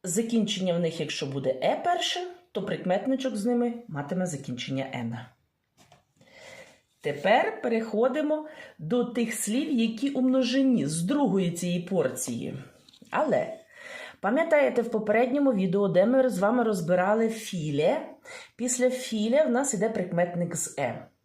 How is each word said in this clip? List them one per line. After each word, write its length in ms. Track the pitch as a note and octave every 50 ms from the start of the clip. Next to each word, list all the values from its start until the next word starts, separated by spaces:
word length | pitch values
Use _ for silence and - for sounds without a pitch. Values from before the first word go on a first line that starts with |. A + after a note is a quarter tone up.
| -
Закінчення 680 | F#3 D#3+ A3 A3+ A3+ A#3+ A3+ G3+ - - F#3 F#3 F3+ E3+
в 60 | E3+
них, 200 | F3 E3 E3 -
якщо 260 | D#3 D3 - - D#3
буде 240 | C3+ C3+ C#3 B2+ C3 C3 B2+
«е» 180 | C#3+ F#3 D4 - -
перше, 360 | F4 F4 F4 - - - F4+ F4+ F4+ - - _ _
то 100 | _ -
прикметничок 760 | F3+ - F3 D3+ - F3+ F3+ G3+ G3 B3+ C4+ C4 C4 C4 G#3+
з 100 | G#3 G3
ними 280 | A#3+ A#3+ A#3+ A#3+ A#3+ A#3 - - -
матиме 380 | D3+ C#3 C#3 - F#3 F3+ F#3
закінчення 600 | E3+ D3 C3+ - - B2 A#2+ - - C3+ C3+ C3+ - -
«н». 240 | A#2+ A#2+ A#2 A#2 A#2+ A#2 - _ _ _ _ _ _ _ _ _ _ - _ - _ _ _ _ _ _ _ - - - - - - - - - _ _ _ _ _
Тепер 640 | - D3 C#3 - - F#3+ A3 C#4 E4 A4 - -
переходимо 840 | - B3 A3+ A3 A3+ - - G#3 A#3+ C4 B3 D4+ D4 D4+ D4+ D4+ D#4 - - - - - - -
до 260 | D#3 D#3 A3+ B3 A#3+
тих 300 | B3 - B3 A#3 A3+ -
слів, 380 | - - G3+ G#3+ C4 D#4 D#4+
які 380 | D4 A3+ A3+ A3+ A3+ - C4+ C#4
у 100 | C#4 C4
множині 680 | B3+ C4 B3+ C4 B3+ A3+ A#3+ C#4 C4+ C4+ B3 F#3 C#3
з 160 | C#3+ D#3+ E3
другої 480 | E3+ F#3 D4 D4 C#4 G#3 F#3 G3 F3+ E3+
цієї 300 | F3 - F3+ F3 F3 F3
порції. 760 | F3 - G3 F3+ D3 B2+ - - - - A#2+ A#2 - - - C3+ - - - - _ - - _ - -
Але 480 | - - D#4 D4 F3+ B2 - - - - - _ - - - - - - - - - _
пам'ятаєте, 600 | - G3 A#3+ D#4 E4 E4 D#4+ D4 C#4 B3 - A#3+
в 80 | A3+ A3+
попередньому 640 | - G#3+ - F#3+ G#3 A3 B3 A#3+ B3+ D4 C#4+ C4+
відео, 360 | A#3+ F#3+ F#3+ F#3 F3 G3+ G3+ F#3+
де 180 | D#3 F3+ G3
ми 220 | A3+ B3+ C4+ B3+ B3+
з 100 | G3+ F3+
вами 240 | G3 G#3 A#3+ B3
розбирали 680 | A#3 A3 G#3 F#3 E3 D#3 F3+ F3 F3+ G3 G#3+ A3+ A3+ A3
«viele», 680 | A3 - - - - F3 D3+ D3+ C#3+ C#3 D#3 F#3 C4+ D#4+ - - - - _ - - - - - _
після 300 | - A#3 B3+ B3 - B3
«viele» 600 | B3+ B3+ B3+ - - A3+ G#3+ G#3 A3+ B3 D4 D#4
в 40 | C4
нас 240 | A#3 A#3+ C#4+ - -
іде 140 | F#3 G3+ A3+
прикметник 680 | A3 G3+ F3+ - E3+ E3+ F3 F3 - F3 F3 - -
з 220 | - - - - -
«е». 300 | C#3 A#2+ A#2 - - - _ _ _